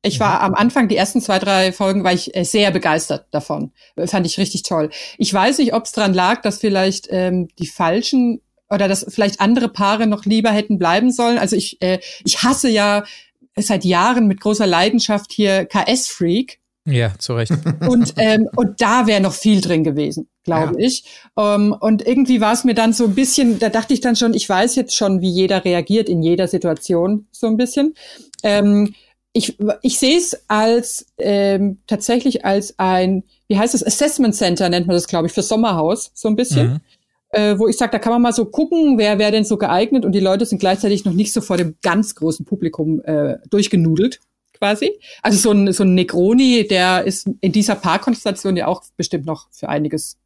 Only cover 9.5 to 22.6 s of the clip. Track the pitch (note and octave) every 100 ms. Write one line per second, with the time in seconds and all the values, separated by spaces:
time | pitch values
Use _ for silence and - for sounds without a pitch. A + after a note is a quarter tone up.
9.5 | A#3+ A#3 - G3 G#3+ A3+ G#3 G#3 A3 A3
10.5 | G#3+ G#3 G3+ E3+ F3+ B3 B3 A#3+ A#3+ G3
11.5 | A3 - - F#3 F#3 - - - - A#3
12.5 | C#4 C4 G#3+ G#3 G#3 G#3 - _ _ _
13.5 | - G#3 G3 F3 F3 G#3 B3 G#3+ F#3+ G#3
14.5 | G#3+ G3+ E3+ G3+ A#3 - G#3 G#3 - G3+
15.5 | F#3+ F3+ G#3 - B3+ - - E3+ G3 B3+
16.5 | - _ _ - B2+ A#2 G2 - A#2 A2+
17.5 | D3+ D#3+ D#3+ F3 B3 A#3 - A3 A3 A3
18.5 | - G#3 - A3 A#3+ A3 G#3 F#3+ - A3
19.5 | G3+ E3+ E3 D#3+ C#3+ D3 D3+ - _ -
20.5 | D#3+ D#3 B2 A#3+ B3+ - - - - G#3
21.5 | G#3 G#3 G#3 A3 A3 - B3+ B3+ B3 G#3+
22.5 | A#3